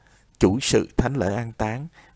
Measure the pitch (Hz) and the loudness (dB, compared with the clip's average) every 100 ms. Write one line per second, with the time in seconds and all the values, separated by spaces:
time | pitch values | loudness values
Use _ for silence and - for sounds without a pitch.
0 | _ _ _ - 101 107 - 110 - - | _ _ _ 2 2 2 2 2 0 -2
1 | 123 139 95 101 117 110 110 117 156 - | -2 -2 -2 -2 -6 -6 -6 -6 -10 -16
2 | - | -20